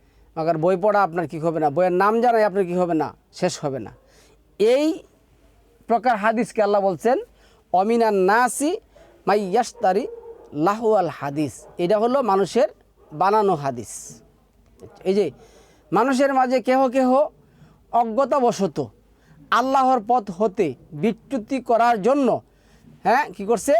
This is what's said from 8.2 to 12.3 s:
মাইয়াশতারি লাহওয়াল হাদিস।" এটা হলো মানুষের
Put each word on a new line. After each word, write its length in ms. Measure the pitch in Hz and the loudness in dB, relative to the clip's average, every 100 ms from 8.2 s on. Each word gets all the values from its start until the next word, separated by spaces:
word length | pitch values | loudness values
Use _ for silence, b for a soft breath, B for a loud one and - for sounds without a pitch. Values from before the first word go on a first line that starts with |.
| 185 220 247 - 294 403 _ b b b - | 2 2 2 -2 -4 -4 _ b b b -2
মাইয়াশতারি 800 | 214 190 208 220 - 190 190 285 - - - - | 0 0 -2 -2 -2 0 0 -4 -12 -18 -20 -14
লাহওয়াল 540 | 143 170 214 226 208 165 | -2 -2 0 0 0 0
হাদিস।" 580 | - 143 143 143 - - - | -4 -8 -4 -6 -8 -20 -6
এটা 220 | 175 208 | 0 0
হলো 220 | 233 269 | 2 0
মানুষের 460 | 233 | 0